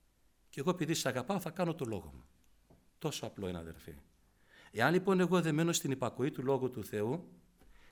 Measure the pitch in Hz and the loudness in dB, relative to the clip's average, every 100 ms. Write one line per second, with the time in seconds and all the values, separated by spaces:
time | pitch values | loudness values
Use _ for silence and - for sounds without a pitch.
0 | _ _ _ _ _ - 147 180 156 156 | _ _ _ _ _ -4 -2 0 0 0
1 | 135 120 120 196 175 170 170 160 123 101 | 0 0 -2 -2 -4 -2 -2 -2 -4 -4
2 | 80 67 - _ _ _ _ - _ _ | -8 -16 -20 _ _ _ _ -20 _ _
3 | 156 - 110 - 95 87 82 - - 71 | -6 -4 -8 -6 -4 -4 -8 -12 -16 -18
4 | - _ _ _ _ - - 104 131 175 | -20 _ _ _ _ -20 -10 0 4 4
5 | 185 190 175 180 160 151 170 165 139 131 | 4 4 4 4 4 4 2 2 0 0
6 | 113 - 143 151 127 135 127 110 - 107 | -2 0 -2 0 0 2 0 -4 -6 -2
7 | 107 165 - - _ _ - - - | 0 -2 -6 -20 _ _ -20 -20 -20